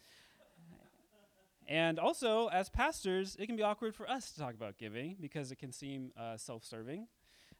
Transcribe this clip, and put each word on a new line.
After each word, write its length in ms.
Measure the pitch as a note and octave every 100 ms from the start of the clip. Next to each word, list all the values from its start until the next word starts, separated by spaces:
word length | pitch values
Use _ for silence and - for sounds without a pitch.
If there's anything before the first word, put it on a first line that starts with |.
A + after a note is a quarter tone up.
| - - - _ - E3+ E3 - - _ _ _ _ _ _ _ -
And 320 | D#3 E3 E3
also, 500 | G3+ E4 B3 A3 A#3
as 200 | F3 F#3+
pastors, 680 | A3 C#4 D#4+ F#3+ F#3 F#3+ -
it 60 | G#3
can 100 | A3+
be 60 |
awkward 320 | G#3 G#3 A3
for 120 | G#3+ G3+
us 260 | C4 -
to 60 | -
talk 140 | C#3
about 240 | A2 A2 G2
giving 400 | A2 A2 D3 F#3+
because 320 | D3+ D#3 C3
it 60 | C3+
can 160 | C3
seem, 400 | - C#3 C3+ B2+
uh, 220 | A2 A2+ A2+
self-serving, 680 | - A#2 - A2+ A2+ E3 A#3 _ _ - - -